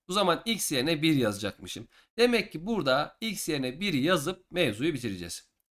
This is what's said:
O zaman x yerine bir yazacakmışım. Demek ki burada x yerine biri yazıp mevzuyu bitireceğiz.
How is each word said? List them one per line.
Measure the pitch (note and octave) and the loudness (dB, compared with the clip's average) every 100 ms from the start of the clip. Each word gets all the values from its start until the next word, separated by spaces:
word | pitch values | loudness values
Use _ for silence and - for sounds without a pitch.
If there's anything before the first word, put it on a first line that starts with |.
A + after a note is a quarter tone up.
| - | -4
O | |
zaman | F#3+ F#3+ E3 | 0 2 2
x | - G3 - | 0 -2 0
yerine | C#3 C#3 D#3+ | 0 0 2
bir | D#3+ | 2
yazacakmışım. | D3 A2+ G2+ G#2 - F#2 - A2+ _ _ - | 4 2 0 -6 -8 -12 -12 -14 _ _ 2
Demek | A#3+ A#3 - | 2 2 -2
ki | D#3 F3+ | -6 -4
burada | A3 C3+ C3 D3+ - | -2 2 2 0 -4
x | A3 G3 - | -6 -4 -4
yerine | D3 B2+ C3+ | -2 -2 -2
biri | G3+ D3 | -2 2
yazıp | D3 F3+ C#3+ F#3 - | 2 2 0 -6 -6
mevzuyu | F3 D3+ G2+ D3+ | 0 0 0 -2
bitireceğiz. | C#3+ A2+ F#2 E2+ - - _ _ | -2 -4 -6 -8 -12 -16 _ _